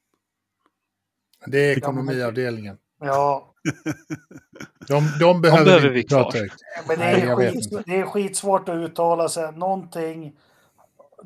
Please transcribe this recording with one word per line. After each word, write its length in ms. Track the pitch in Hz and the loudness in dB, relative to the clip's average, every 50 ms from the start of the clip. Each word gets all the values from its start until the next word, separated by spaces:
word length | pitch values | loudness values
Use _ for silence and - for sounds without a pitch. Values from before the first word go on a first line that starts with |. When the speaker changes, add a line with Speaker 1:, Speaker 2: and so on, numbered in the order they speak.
| _ _ _ _ _ _ _ _ _ _ _ _ _ _ _ _ _ _ _ _ _ _ _ _ _ _ _ _ - | _ _ _ _ _ _ _ _ _ _ _ _ _ _ _ _ _ _ _ _ _ _ _ _ _ _ _ _ -8
Speaker 1:
Det 120 | - 127 139 | 0 2 4
är 40 | 143 | 4
Speaker 2:
Ja, 40 | 143 135 135 131 143 131 | 4 2 2 0 -2 -2
men 160 | 131 131 135 | -2 -2 -4
Speaker 1:
ekonomiavdelningen. 680 | 131 127 123 117 110 127 127 123 117 110 104 101 98 - _ _ _ - | -2 -2 -2 -4 -2 -2 -2 -4 -4 -6 -8 -12 -14 -16 _ _ _ -10
Speaker 2:
Ja. 540 | 147 139 139 139 143 143 139 135 - _ _ _ | -4 -2 0 2 2 2 0 -2 -4 _ _ _
Speaker 1:
<laughs> 40 | - 151 143 - - 160 151 - - - 160 - _ - 185 147 - _ - - - - _ _ - - | -6 -6 -6 -6 -6 -8 -8 -8 -8 -12 -12 -12 _ -16 -20 -20 -20 _ -20 -20 -20 -20 _ _ -6 -2
De, 200 | 139 147 151 156 147 151 | 0 2 2 2 2 2
de 200 | 170 175 180 175 | 2 2 4 4
behöver 240 | 165 165 156 156 156 | 4 6 6 6 6
Speaker 3:
behöver 240 | 190 185 165 143 139 | 8 6 6 6 4
Speaker 1:
vi 60 | 123 | 2
Speaker 3:
vi 60 | 123 | 0
Speaker 1:
inte 140 | 117 - 143 | 0 2 2
prata 160 | 131 123 - - | 2 2 2 0
Speaker 3:
kvar. 120 | 117 104 | -4 -6
Speaker 1:
ut. 80 | 98 - - - - - - - - | -6 -10 -16 -20 -18 -16 -10 -6 -4
Speaker 2:
Men 100 | 160 165 | -4 -2
det 60 | 170 | 0
Speaker 1:
Nej, 160 | 175 180 185 - | 2 2 2 2
Speaker 2:
är 40 | |
Speaker 1:
jag 100 | - 123 | 2 2
vet 180 | 123 123 117 - | 2 2 0 0
Speaker 2:
skit-, 180 | - - - 208 | -2 -6 -8 -8
Speaker 1:
inte. 100 | 196 - | -8 -6
Speaker 2:
det 140 | 170 180 190 | -4 -4 -2
är 60 | 185 | -2
skitsvårt 640 | - - 208 202 190 190 - - 202 190 185 185 185 | -2 -2 -4 -4 -4 -4 -6 -2 0 0 0 0 -2
att 80 | 170 | -6
uttala 520 | 165 170 156 170 - 170 170 170 165 165 151 | -6 -6 -6 -2 0 0 2 2 2 0 -2
sig. 240 | - 170 160 156 156 | -2 -4 -6 -8 -8
Någonting 800 | 160 180 190 196 190 175 175 - 170 160 160 160 165 160 147 147 _ _ _ _ _ _ _ _ _ _ _ _ _ - _ _ - - | -6 -4 -4 -4 -4 -6 -10 -10 -8 -8 -8 -8 -10 -12 -14 -16 _ _ _ _ _ _ _ _ _ _ _ _ _ -20 _ _ -20 -14